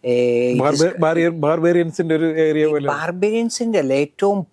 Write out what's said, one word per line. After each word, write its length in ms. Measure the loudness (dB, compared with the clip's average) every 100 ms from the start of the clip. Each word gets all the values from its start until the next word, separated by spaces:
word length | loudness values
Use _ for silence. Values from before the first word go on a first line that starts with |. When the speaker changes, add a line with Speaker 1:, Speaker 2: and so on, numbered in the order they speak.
Speaker 1:
ഏ, 480 | 0 0 2 0 0
it 40 | 2
is 80 |
Speaker 2:
ബാർബേ-, 360 | 0 2 0 0
ബാരിയർ-, 340 | 0 2 0
ബാർബേറിയൻസിന്റെ 800 | 0 -2 2 2 2 0 -4 -2 0
ഒരു 200 | 0 0
ഏരിയ 280 | 0 2 0
പോലെ. 220 | 0 -2
Speaker 1:
ബാർബേറിയൻസിന്റെ 920 | -4 -6 -2 -2 0 -2 -4 -2 0
അല്ല, 160 | 0
ഏറ്റവും 520 | 0 -2 -2 0 0 -4